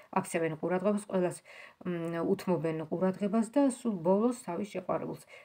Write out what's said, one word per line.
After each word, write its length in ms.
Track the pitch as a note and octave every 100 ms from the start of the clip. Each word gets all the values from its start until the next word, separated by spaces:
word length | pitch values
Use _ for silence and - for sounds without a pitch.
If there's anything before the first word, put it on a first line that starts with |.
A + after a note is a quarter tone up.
| -
აქცევენ 480 | F#3+ F#3 E3+ D#3+ D#3
ყურადღებას, 480 | E3+ F3+ G3+ G#3 -
ყველას, 320 | F#3+ F3+ - - - - -
მ, 440 | F3+ E3+ E3 E3+
უთმობენ 580 | F3 G3 - E3 D#3+ D#3
ყურადღებას 640 | D#3 E3+ F#3 F#3 G3+ A3+ A3
და 140 | C#4+ C#4
სულ 280 | A#3 A#3+ F#3+
ბოლოს 460 | E3 G3 A#3+ A#3+
თავის 260 | - E3+ G3+
შეყვარებულს. 520 | F3+ - E3 - D#3 - -